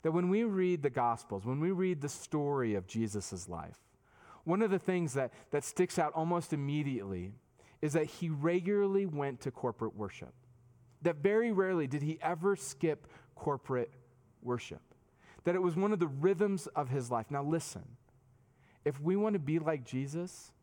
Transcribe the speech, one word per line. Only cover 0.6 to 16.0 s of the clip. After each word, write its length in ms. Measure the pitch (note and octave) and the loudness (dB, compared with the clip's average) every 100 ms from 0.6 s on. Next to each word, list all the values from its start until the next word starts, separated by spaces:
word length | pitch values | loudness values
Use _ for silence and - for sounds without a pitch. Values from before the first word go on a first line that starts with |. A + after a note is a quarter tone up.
| F3+ F3 | 2 2
the 80 | C#3+ | 0
Gospels, 560 | B2+ B2 A2+ - G2+ G#2+ | 2 2 0 -4 -6 -2
when 120 | C3+ | 0
we 120 | E3+ | 0
read 300 | F#3 F#3 E3 | 2 2 0
the 80 | C#3+ | -4
story 680 | - - D#3 C#3+ C#3 A#2+ G2+ | -8 -4 0 2 2 2 0
of 100 | F2+ | 0
Jesus' 640 | A2+ A2 G#2 - F#2 F2 | -2 -2 -2 -6 -10 -8
life, 300 | D#2+ E2+ - _ _ _ - - - | -10 -10 -14 _ _ _ -20 -20 -12
one 180 | - F#3+ | -2 2
of 80 | A3 | 2
the 80 | F#3 | 2
things 380 | - F#3 E3 C3 | 2 0 0 -2
that, 180 | B2+ - - | -4 -6 -4
that 140 | D3 | -4
sticks 340 | - - F3+ - | -2 0 2 4
out 160 | D3+ | 2
almost 400 | D#3+ E3 F3 - | 2 0 0 0
immediately 760 | D3 C#3 D3 C#3 B2 G2 F#2 F#2 A2+ _ _ - - | -4 0 0 0 -2 -4 -6 -6 -12 _ _ -20 -4
is 120 | D3+ | 0
that 120 | D#3 D3+ | 2 0
he 240 | - E3+ | -4 -4
regularly 800 | D3 D#3+ F3 F3 G#3 G3 G3 G3 | 0 2 2 2 2 4 2 0
went 340 | D3 C#3 B2 | -2 -4 -4
to 80 | C3+ | -8
corporate 460 | - B2 A2 A2+ - | -4 -4 -2 -6 -4
worship. 380 | G2+ - B1 - - - - - - - | -8 -8 -16 -18 -20 -20 -20 -20 -20 -2
That 140 | E3+ D#3 | -2 2
very 360 | E3+ G#3+ A#3 | 2 4 4
rarely 360 | G3 F#3 F3+ C#3 | 2 2 2 0
did 160 | C#3+ | 0
he 160 | D3 D#3+ | -2 -2
ever 340 | D#3+ E3+ F#3+ G3 | -2 0 0 0
skip 520 | - - E3 D3 - - - | -4 0 0 0 -6 -20 -20
corporate 580 | - D#3 C3+ - B2+ A#2 - - _ _ _ | -6 -2 -2 -2 -2 -2 -8 -20 _ _ _
worship. 380 | A#2+ A#2+ - - _ - _ _ - - - | -4 -4 -4 -14 _ -20 _ _ -20 -4 0
That 100 | F#3 | 2
it 80 | |
was 120 | F#3 E3 | 2 2
one 160 | G3+ | 2
of 60 | |
the 80 | G#3 | 2